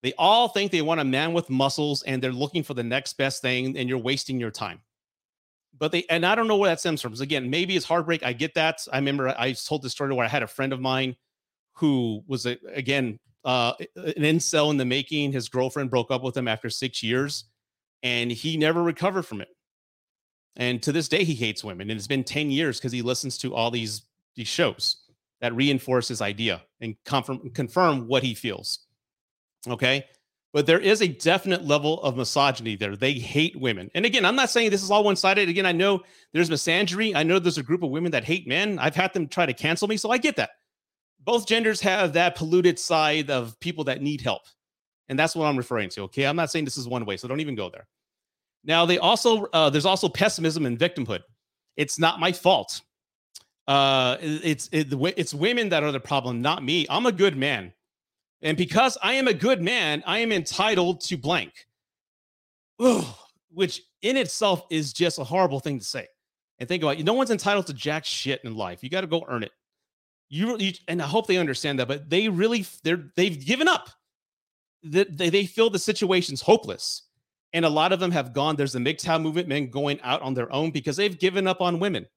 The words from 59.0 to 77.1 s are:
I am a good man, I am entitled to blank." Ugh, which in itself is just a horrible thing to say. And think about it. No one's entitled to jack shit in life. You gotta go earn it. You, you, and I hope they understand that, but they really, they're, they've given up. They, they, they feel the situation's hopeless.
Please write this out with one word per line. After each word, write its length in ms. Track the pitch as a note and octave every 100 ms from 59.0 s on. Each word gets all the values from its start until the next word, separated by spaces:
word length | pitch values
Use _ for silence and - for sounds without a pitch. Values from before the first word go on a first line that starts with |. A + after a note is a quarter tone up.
I 120 | F#3+
am 160 | C4 B3+
a 60 |
good 280 | F3+ G3 B3
man, 400 | E3+ A#3+ E3 D3
I 140 | - G3
am 140 | A3+
entitled 680 | G3+ D3+ - G#3 G3+ F3 F3+
to 140 | - D#3+
blank." 360 | B2+ E3+ E2 - _ _ _ _ _ _ _ _ _ _ _ _
Ugh, 240 | B3 A3 D#3+ A2 - _ _
which 300 | E3 F#3+ - _ _
in 140 | G3+ C4
itself 480 | B3+ - G#3+ F3+ -
is 220 | D#3+ D3
just 280 | - E3+ D#3+
a 40 |
horrible 360 | B2+ F3 F3+ C#3
thing 180 | D3+ C#3
to 60 |
say. 240 | - C3 - _ _ _ _ _
And 100 | B2
think 140 | F3
about 160 | D#3 D3
it. 60 |
No 100 | D#3+
one's 160 | A#3 C4
entitled 380 | G#3+ G3+ G3+ F3+
to 60 |
jack 300 | C#3 D3 C3
shit 360 | - - C3 C3+
in 140 | A#2 A2
life. 260 | F#2+ F2+
You 80 | B2+
gotta 160 | F3+ F#3+
go 180 | E3 -
earn 160 | B2
it. 80 | G#2+ _ _ _ _ _ _ _ _
You, 280 | C#3+ A3 A#3
you, 160 | G3 F3+ -
and 140 | E3+
I 40 | C#3+
hope 200 | G3 A3
they 100 | F#3
understand 420 | E3 B2+ D3+ C3+
that, 100 | B2
but 200 | D3 D3
they 200 | E3+ A3
really, 360 | F3+ G#3+ A#3 F#3+ -
they're, 260 | D#3 F3 C#3+ -
they've 280 | F#3+ D#3
given 240 | C3+ B3+ E4
up. 220 | F4 - - _ _ _ _ _ _ _ _
They, 220 | D#3+ D#3+
they, 240 | G3+ D3 E3+
they 180 | F#3 G3
feel 220 | - A3+
the 100 | G3
situation's 640 | - G#3+ G3+ F#3 F3 C3+
hopeless. 640 | - A3+ A3+ F#2+ - - _